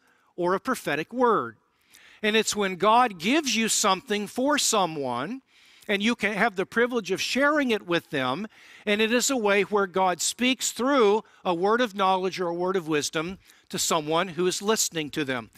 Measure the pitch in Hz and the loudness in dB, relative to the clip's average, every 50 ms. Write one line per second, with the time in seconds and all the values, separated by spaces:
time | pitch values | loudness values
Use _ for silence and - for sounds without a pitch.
0 | _ _ _ _ _ _ _ - 175 175 190 185 - 262 247 - - 170 143 147 | _ _ _ _ _ _ _ -2 0 0 0 0 -2 -4 -6 -4 -4 -4 -2 -4
1 | 165 - 226 254 247 233 208 160 123 117 110 _ _ _ _ _ _ _ - - | -4 -4 -2 2 2 4 4 2 0 -4 -8 _ _ _ _ _ _ _ -20 -20
2 | - - - - - 214 214 220 202 - - 208 202 190 185 165 185 214 226 240 | -20 -20 -10 -4 0 2 2 2 2 0 0 -2 -2 -2 0 2 4 4 6 6
3 | 254 233 196 165 160 214 277 339 302 254 208 226 226 202 - - - 202 190 180 | 4 2 0 -2 0 0 2 2 0 0 0 0 0 0 0 2 2 2 0 0
4 | - - 208 208 208 180 - 247 254 285 294 269 - - 226 208 185 165 160 147 | -2 -4 -4 -4 -4 -4 -4 0 0 2 2 2 2 2 2 2 2 0 -2 -4
5 | 135 127 120 120 139 190 254 269 - _ _ _ _ _ _ _ - - 202 196 | -4 -4 -4 -4 -6 -6 -8 -10 -14 _ _ _ _ _ _ _ -6 -4 -2 0
6 | 208 233 240 - 208 196 220 185 220 240 185 190 180 - - 226 240 240 247 233 | 0 0 0 0 -2 -2 0 0 0 0 0 -2 -6 -2 0 0 0 0 0 -2
7 | 185 165 190 160 - - - 247 285 285 311 302 277 247 220 202 208 175 170 165 | -4 -2 -4 -4 -4 -2 0 0 2 2 2 2 2 0 0 -2 -2 0 -2 -2
8 | - - 156 139 131 127 135 175 220 - _ - - - - - - 208 208 208 | -2 -2 -4 -2 -2 -2 -2 -4 -6 -10 _ -18 -20 -20 -20 -8 -2 -2 0 0
9 | 220 220 240 247 220 269 277 247 208 202 196 208 185 - 208 202 196 185 160 190 | 2 2 2 0 0 0 0 0 2 2 2 2 2 2 0 0 0 0 0 0
10 | 190 180 175 170 - - - - 240 254 262 - - - - - 233 269 285 269 | 2 2 0 0 -2 -4 -2 0 0 0 0 -2 -4 -6 -4 -2 0 2 4 4
11 | 220 196 208 220 - _ _ _ - 190 175 170 185 202 226 240 254 214 185 202 | 4 4 4 2 -2 _ _ _ -4 -2 -2 0 2 2 2 2 0 -2 -2 0
12 | 196 190 190 185 185 185 165 180 185 170 170 170 175 185 190 190 160 151 156 147 | 2 2 2 2 0 -2 -4 -4 -4 -4 -2 -2 -2 -2 -2 -2 -2 0 -2 -2
13 | 135 - - 160 160 180 190 - _ - - _ _ - - 170 - - 185 165 | -2 -2 -4 -4 -4 -6 -8 -14 _ -20 -20 _ _ -10 -6 -4 -2 0 0 0
14 | 151 151 160 165 190 190 151 165 180 180 165 - 202 208 220 - - - 175 160 | 0 0 0 0 0 -2 -2 -2 -2 0 -2 -2 -2 0 0 0 0 -2 -4 -6
15 | 151 135 - 160 147 131 131 120 110 - - | -6 -6 -4 -4 -4 -2 -4 -6 -6 -10 -16